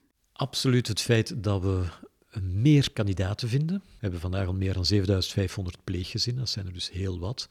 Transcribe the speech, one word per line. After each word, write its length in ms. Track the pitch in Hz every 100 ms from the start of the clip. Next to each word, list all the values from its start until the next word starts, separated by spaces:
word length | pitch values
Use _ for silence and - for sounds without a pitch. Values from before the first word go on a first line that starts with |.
| _ _ _
Absoluut 540 | - 135 - 135 123 117
het 140 | 101
feit 420 | - 117 107 127
dat 180 | 101 98
we 220 | 95 92 90 - - _ _ 107
meer 500 | 92 95 139 143 -
kandidaten 560 | - 101 95 95 104 117
vinden. 300 | 135 160 196
We 200 | - -
hebben 220 | 101 87
vandaag 280 | 90 95 90
al 60 |
meer 200 | 95 95
dan 120 | 92 87
zevenduizend 480 | 104 92 95 -
vijfhonderd 500 | - 95 - 87 -
pleeggezinnen. 600 | - 90 90 - 120 123
Dat 80 | 127
zijn 140 | - 92
er 80 |
dus 180 | 90 -
heel 280 | 87 95 87
wat. 300 | 90 127 -